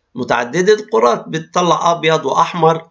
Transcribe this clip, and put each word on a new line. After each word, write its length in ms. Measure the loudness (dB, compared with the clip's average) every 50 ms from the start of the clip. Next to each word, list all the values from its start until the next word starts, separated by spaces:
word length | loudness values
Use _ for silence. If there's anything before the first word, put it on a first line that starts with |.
| _ _ _
متعددة 600 | -10 -4 -2 -2 -2 -2 -2 -2 0 2 2 2
القدرات 500 | 2 0 -2 0 2 2 2 2 0 -4 -8
بتطلع 640 | -8 -8 -8 -4 -4 -2 0 0 0 2 2 0
أبيض 360 | 0 2 0 0 0 0 0
وأحمر 600 | -2 0 0 0 -2 0 0 2 2 2 0 -4 -12